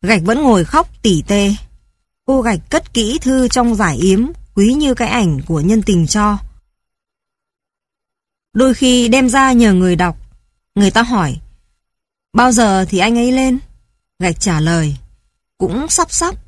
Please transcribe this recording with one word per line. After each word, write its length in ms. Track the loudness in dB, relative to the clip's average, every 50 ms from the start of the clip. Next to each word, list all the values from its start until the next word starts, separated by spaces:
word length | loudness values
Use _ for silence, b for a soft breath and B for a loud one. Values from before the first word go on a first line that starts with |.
Gạch 200 | 0 0 0 0 0
vẫn 180 | 0 -2 0
ngồi 220 | 2 2 2 2 0
khóc 240 | 0 -2 -2 -2 -2 -8 -4
tỉ 200 | -2 0 0 0
tê. 320 | -2 -2 -2 0 0 0 -2 -4 -8 -20 _ _ _ _ _ _ _ _ _ _ _
Cô 180 | -2 -2 0
Gạch 180 | 0 -2 -4 -4 -6 -4
cất 240 | -4 -4 -4 -4 -4
kỹ 240 | -4 -4 -2 -4 -4
thư 300 | -2 0 0 0 0 0
trong 260 | 0 0 0 0 0
giải 220 | 0 -2 -2 -2
yếm, 300 | 0 0 2 2 2 0 -4 -6 -14 -20 _ _
quý 200 | 0 2 2 2
như 200 | 2 0 0 0
cái 140 | -2 -2 -4
ảnh 320 | -2 -2 0 0 -2 -4 -4
của 140 | -4 -4 -2
nhân 220 | 0 0 0 0
tình 240 | 0 0 0 0 0
cho. 320 | 0 0 0 0 0 -2 -4 -8 -14 _ _ _ _ _ _ _ _ _ _ _ _ _ _ _ _ _ _ _ _ _ _ _ _ _ _ _ _ _ _ _ _ _ _ _ _ _ _ _ _
Đôi 220 | _ 2 2 2 2
khi 340 | 2 2 2 2 2 2 2
đem 200 | 2 2 2 2
ra 240 | 2 2 2 4
nhờ 200 | 4 4 4 4
người 240 | 4 4 2 2 0
đọc. 200 | 0 -2 -2 -4 -8 -16 -20 _ _ _ _ _ _ _ _ _
Người 160 | 0 0 2
ta 120 | 2 0
hỏi: 380 | 0 0 0 -2 -2 -2 -6 -10 -14 -20 -20 _ _ _ _ _ _ _ _ _ _ _ _ _ _ _
"Bao 200 | _ 2 2 4
giờ 320 | 4 2 2 2 2 0 -2
thì 140 | -2 -2 -2
anh 200 | 0 0 0 0
ấy 140 | 0 0
lên?" 260 | 0 0 0 0 -2 -2 -6 -12 -20 _ _ _ _ _ _ _ _ _
Gạch 220 | -4 -4 -4 -2
trả 200 | -4 -2 -2 0
lời: 360 | 0 0 0 0 -2 -4 -6 -8 -12 -20 _ _ _ _ _ _ _ _ _ _
"Cũng 300 | -6 -6 -4 -6 -6 -4
sắp 240 | -2 -2 -2 -2
sắp. 220 | -4 -4 -4 -4 -6 -8 -16